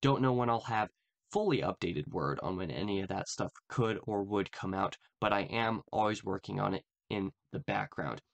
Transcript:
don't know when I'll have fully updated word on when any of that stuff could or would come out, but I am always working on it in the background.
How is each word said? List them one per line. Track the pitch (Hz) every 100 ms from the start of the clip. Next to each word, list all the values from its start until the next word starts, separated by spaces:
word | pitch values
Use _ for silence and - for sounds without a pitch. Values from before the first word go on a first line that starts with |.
don't | 139 143
know | 131
when | 123 120
I'll | 117
have | 113 113 107 _ _ _ _
fully | - 214 151
updated | 76 95 90 80 73
word | 92 71 69
on | 71 92
when | 92
any | 65 101 98
of | 95
that | 95 -
stuff | - 98 - _
could | - 113 110
or | - 107
would | 98 101 95
come | - 98
out, | 95 98 - _ _
but | 110
I | 101
am | 98 113 113 113 -
always | - 107 107
working | - 95 - 98
on | 98 95
it | - _ _
in | 107 98 - _
the | -
background. | - 101 101 - 76 57 -